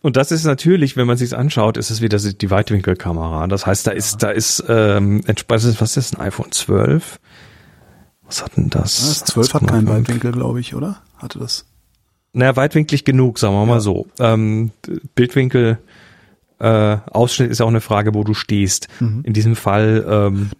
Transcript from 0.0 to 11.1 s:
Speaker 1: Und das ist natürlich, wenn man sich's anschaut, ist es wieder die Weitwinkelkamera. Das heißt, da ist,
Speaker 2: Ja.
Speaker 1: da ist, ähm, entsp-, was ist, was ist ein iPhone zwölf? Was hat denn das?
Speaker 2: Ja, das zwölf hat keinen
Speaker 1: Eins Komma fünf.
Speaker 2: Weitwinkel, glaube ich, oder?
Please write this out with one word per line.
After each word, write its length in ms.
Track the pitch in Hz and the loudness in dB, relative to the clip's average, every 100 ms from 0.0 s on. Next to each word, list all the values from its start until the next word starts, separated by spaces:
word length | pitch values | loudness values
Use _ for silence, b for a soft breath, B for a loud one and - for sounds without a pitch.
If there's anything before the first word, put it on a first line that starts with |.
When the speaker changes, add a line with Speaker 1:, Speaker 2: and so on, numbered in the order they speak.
Speaker 1:
Und 160 | 156 127 | 0 0
das 140 | - | 0
ist 140 | 165 | 0
natürlich, 520 | 160 139 160 185 139 131 | 0 2 2 4 2 0
wenn 120 | 120 | 0
man 80 | 123 | 0
sich's 160 | 123 | -2
anschaut, 440 | 120 135 123 110 113 | -2 -2 0 0 0
ist 140 | 113 | -4
es 100 | 113 | -2
wieder 180 | 113 104 | 0 0
die 320 | 104 95 98 | -2 -4 0
Weitwinkelkamera. 1000 | 98 - 104 92 90 92 82 80 80 85 | 0 2 0 0 -2 -2 -4 -4 -4 -2
Das 180 | 98 - | -2 -2
heißt, 220 | 98 - | -2 -2
da 20 | |
ist, 320 | 95 101 104 | -4 -6 -2
Speaker 2:
Ja. 60 | 110 | -2
Speaker 1:
da 20 | |
ist, 320 | 107 113 - - | -2 -2 -4 0
ähm, 540 | 113 107 101 101 104 - | 2 4 2 2 0 0
entsp-, 200 | 104 - | -4 -2
was 160 | 117 | 0
ist, 160 | 117 113 | 2 2
was 160 | 113 - | 0 -2
ist 200 | 127 - | -4 -6
ein 40 | |
iPhone 320 | - - - | -6 -6 -6
zwölf? 680 | - - 98 - 151 - - b b b b b b b b b _ _ | -6 0 2 2 2 -2 -12 b b b b b b b b b _ _
Was 180 | - | -10
hat 120 | - - | -4 -2
denn 140 | - | 0
das? 300 | - - - | 0 -2 -2
Speaker 2:
Ja, 60 | 139 | -2
das 160 | 147 | -2
zwölf 300 | - - 120 | -2 0 0
hat 120 | 151 - | 2 0
keinen 40 | 113 | 2
Speaker 1:
Eins 40 | 110 | 2
Komma 80 | 110 | 2
fünf. 120 | 113 | 0
Speaker 2:
Weitwinkel, 240 | 120 120 | -2 -4
glaube 280 | 120 123 120 | -4 -4 -4
ich, 160 | 127 127 | -6 -8
oder? 220 | 156 196 _ | -8 -10 _